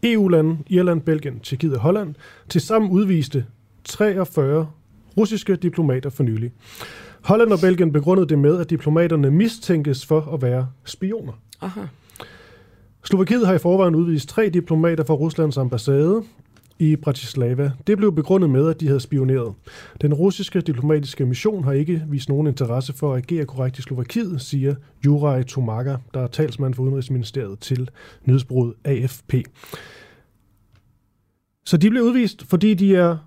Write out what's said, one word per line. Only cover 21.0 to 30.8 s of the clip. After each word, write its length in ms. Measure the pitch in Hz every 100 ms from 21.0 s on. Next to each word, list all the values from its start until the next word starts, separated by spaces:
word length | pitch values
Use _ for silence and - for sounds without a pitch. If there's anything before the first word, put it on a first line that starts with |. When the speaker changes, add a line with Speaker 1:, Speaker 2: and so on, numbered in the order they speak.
| 143 - 131
Speaker 1:
mission 380 | 127 214 208
har 80 | 139
ikke 320 | 139 151 170 156
vist 200 | 143 -
nogen 180 | 139 151
interesse 460 | 131 123 120 131
for 200 | 139 147
at 40 | 131
agere 280 | 127 170 139
korrekt 340 | 135 127 131
i 20 |
Slovakiet, 600 | 127 127 117 226 220 160
siger 340 | 127 143 135 139 - _ 139
Juraj 380 | 147 147 131
Tomaga, 520 | 127 - 120 110 127 135 -
der 80 | 131
er 60 | 123
talsmand 460 | - 156 110 135
for 100 | 127
Udenrigsministeriet, 760 | 131 135 127 131 110 135 110 101
til 300 | - 127 127 - - - -
nyhedsbureauet 480 | 131 127 127 120 113
A 220 | - 135 131
F 140 | - _
P. 60 | 131 - _ - - - - - _ _ _ _ _ _ _